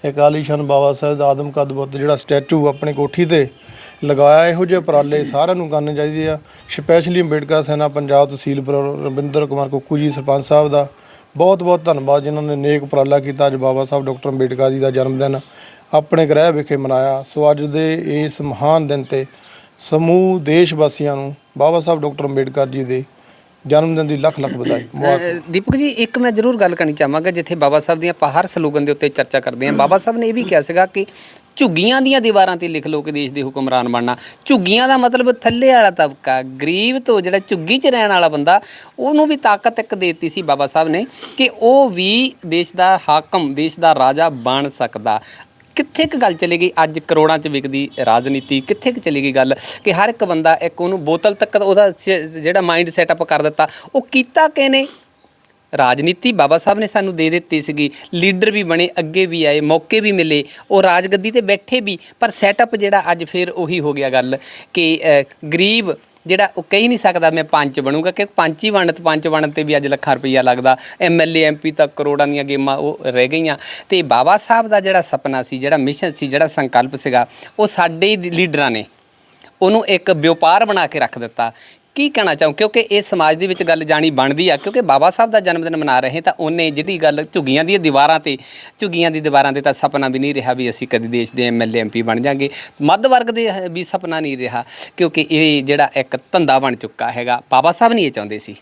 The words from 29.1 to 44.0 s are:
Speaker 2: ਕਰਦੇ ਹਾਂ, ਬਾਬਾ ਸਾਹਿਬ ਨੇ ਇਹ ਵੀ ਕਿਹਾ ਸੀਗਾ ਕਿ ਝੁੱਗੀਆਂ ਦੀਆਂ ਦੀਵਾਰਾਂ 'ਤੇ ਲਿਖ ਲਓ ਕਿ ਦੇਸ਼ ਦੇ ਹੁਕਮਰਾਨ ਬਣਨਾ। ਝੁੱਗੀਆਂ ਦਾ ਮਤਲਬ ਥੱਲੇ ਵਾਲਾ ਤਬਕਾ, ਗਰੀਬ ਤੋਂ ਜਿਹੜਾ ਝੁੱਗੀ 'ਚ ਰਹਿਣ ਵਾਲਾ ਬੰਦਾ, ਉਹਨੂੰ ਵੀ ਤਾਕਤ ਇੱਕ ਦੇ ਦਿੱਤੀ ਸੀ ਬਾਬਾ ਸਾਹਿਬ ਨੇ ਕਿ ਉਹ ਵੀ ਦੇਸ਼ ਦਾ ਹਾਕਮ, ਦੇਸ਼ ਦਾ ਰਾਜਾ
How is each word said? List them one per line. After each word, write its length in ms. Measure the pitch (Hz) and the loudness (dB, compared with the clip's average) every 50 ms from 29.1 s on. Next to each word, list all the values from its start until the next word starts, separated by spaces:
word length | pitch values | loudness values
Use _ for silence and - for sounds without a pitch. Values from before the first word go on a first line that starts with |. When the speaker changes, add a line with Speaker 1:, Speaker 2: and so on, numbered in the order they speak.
| 139 - 135 - - 135 | 0 -2 -4 0 -2 -2
Speaker 2:
ਕਰਦੇ 260 | 131 127 123 117 131 | -2 -2 -6 -4 -4
ਹਾਂ, 80 | 143 143 | -2 2
ਬਾਬਾ 240 | - 139 143 185 | 2 2 4 4
ਸਾਹਿਬ 200 | 196 185 233 233 | 2 2 -2 -2
ਨੇ 100 | 233 233 | -2 -2
ਇਹ 60 | 226 220 | -2 -2
ਵੀ 100 | 240 240 | -2 -2
ਕਿਹਾ 180 | 190 190 156 | 2 0 0
ਸੀਗਾ 240 | 143 - 170 175 185 | 0 2 2 2 2
ਕਿ 200 | 185 _ 202 196 - - - - - - - _ _ _ | 2 _ -6 -6 -6 -10 -20 -20 -20 -20 -20 _ _ _
ਝੁੱਗੀਆਂ 460 | - 285 226 165 156 180 226 254 269 | 0 0 0 2 2 2 2 2 2
ਦੀਆਂ 200 | 262 269 269 262 | 2 4 2 2
ਦੀਵਾਰਾਂ 360 | 220 226 208 202 190 185 180 | 2 4 4 4 4 4 2
'ਤੇ 100 | 165 175 | -4 -6
ਲਿਖ 200 | 170 160 151 131 | -6 -6 -6 -6
ਲਓ 140 | 160 156 147 | -4 -6 -4
ਕਿ 100 | 147 156 | -4 -4
ਦੇਸ਼ 220 | 147 147 143 127 135 | -4 -4 -4 -4 -4
ਦੇ 100 | 143 135 | -6 -6
ਹੁਕਮਰਾਨ 460 | 135 131 139 135 131 127 127 120 123 | -6 -6 -6 -4 0 0 0 0 0
ਬਣਨਾ। 280 | 120 120 120 123 123 - - - - _ _ | -2 -2 -2 -2 -4 -6 -8 -20 -20 _ _
ਝੁੱਗੀਆਂ 420 | - 277 220 180 180 202 233 254 | 2 2 2 4 2 2 2 4
ਦਾ 100 | 262 269 | 4 2
ਮਤਲਬ 340 | 262 247 240 240 254 247 247 | 4 2 2 2 2 0 0
ਥੱਲੇ 420 | 247 240 - 233 233 240 254 262 254 | 0 2 0 0 0 4 4 6 6
ਵਾਲਾ 180 | 240 220 196 | 6 6 4
ਤਬਕਾ, 500 | 175 - 156 147 139 _ - 139 131 131 | 4 2 -2 -2 -2 _ -4 -2 -2 -2
ਗਰੀਬ 580 | 131 131 131 131 143 151 175 190 214 240 254 269 | -2 -6 -8 -6 -4 -2 -2 0 0 0 -2 -2
ਤੋਂ 220 | 254 262 233 202 | 0 0 0 2
ਜਿਹੜਾ 180 | 180 180 185 196 | 2 0 -2 -2
ਝੁੱਗੀ 380 | 190 - 208 175 156 165 226 | -2 -2 -6 -6 -2 -2 -2
'ਚ 100 | 269 - | 2 2
ਰਹਿਣ 220 | 294 247 240 220 208 | 2 2 4 2 2
ਵਾਲਾ 200 | 196 180 170 160 | 4 4 4 2
ਬੰਦਾ, 320 | 151 147 143 160 180 208 - - - - - - _ - | 2 2 2 4 4 2 2 -2 -20 -20 -20 -20 _ -4
ਉਹਨੂੰ 280 | 254 269 302 302 311 | -2 0 2 2 2
ਵੀ 80 | 302 302 | 2 0
ਤਾਕਤ 440 | 269 - 233 208 202 - 233 226 - | 0 2 2 2 2 2 -2 0 0
ਇੱਕ 160 | 220 - 220 | -6 -6 -4
ਦੇ 120 | 196 185 | -2 -2
ਦਿੱਤੀ 220 | 175 165 - 170 160 | -2 -2 -2 -6 -6
ਸੀ 120 | - 196 | -6 -6
ਬਾਬਾ 260 | 175 151 143 139 143 | -2 -2 0 0 0
ਸਾਹਿਬ 200 | 139 - 160 160 | 0 0 0 0
ਨੇ 180 | 160 156 180 233 262 - - - - - | 0 0 -2 -4 -6 -10 -20 -20 -16 -2
ਕਿ 120 | - 262 240 - - | 0 0 0 0 2
ਉਹ 300 | 220 233 262 277 277 247 | 4 4 6 6 4 4
ਵੀ 440 | 185 170 185 190 214 240 262 262 - _ - | 2 0 0 2 2 2 2 0 -4 _ -8
ਦੇਸ਼ 260 | 170 160 170 170 - - | -2 -2 -2 -2 -2 0
ਦਾ 240 | 180 180 185 185 165 - - | 0 2 4 2 2 2 0
ਹਾਕਮ, 440 | 151 156 156 _ - 185 165 139 135 | 0 0 0 _ -2 -2 -2 -2 -2
ਦੇਸ਼ 260 | 143 151 160 151 - | -2 -4 -4 -2 2
ਦਾ 160 | 165 165 156 | 4 4 4
ਰਾਜਾ 340 | 139 | 4